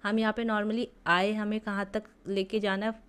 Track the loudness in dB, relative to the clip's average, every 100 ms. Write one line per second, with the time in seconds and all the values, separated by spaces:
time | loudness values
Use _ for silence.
0 | 0 2 2 0 0 0 0 -2 -4 -6
1 | 2 4 4 0 -2 -2 -2 -4 -2 -4
2 | -6 -16 -4 -2 0 0 0 0 -2 -4